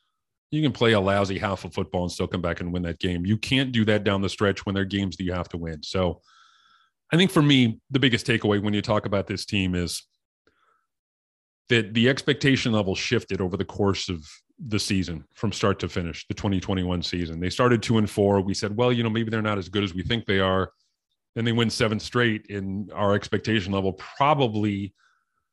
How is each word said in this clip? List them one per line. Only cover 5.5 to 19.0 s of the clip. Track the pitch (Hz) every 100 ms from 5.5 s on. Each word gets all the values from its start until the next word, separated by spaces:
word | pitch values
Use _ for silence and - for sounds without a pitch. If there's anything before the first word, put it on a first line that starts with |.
to | 87
win. | 82 80
So | - 95 92 82 _ _ _ _ _ _ _ _ _
I | 160
think | 185
for | 170
me, | 147 139 120 110 _
the | 135
biggest | 131 113 -
takeaway | 117 107 104
when | 104
you | 104
talk | 101 107 104
about | 98 92
this | 95
team | - 104 92
is | 90 85 - - _ _ _ _ _ _ _ _ _ _ _ _ _ _ _ _
that | 120 101
the | 113 117
expectation | 135 - 143 143 127 127
level | 110 95
shifted | 92 - 117 - 92
over | 92 90
the |
course | 95 - 101 92 -
of | 87 76 - _ _ 151
the | 104
season | - 98 87 82 -
from | _ 110
start | - 107 95
to | 90
finish, | - 85 80 -
the |
twenty | 101 107 95
twenty-one | - 95 90 90
season. | 85 90 85 82
They | 90
started | - 123 117
two | - 113
and | 104
four. | - 101 101
We | 95
said, | 92 104 104
"Well, | 123
you | 123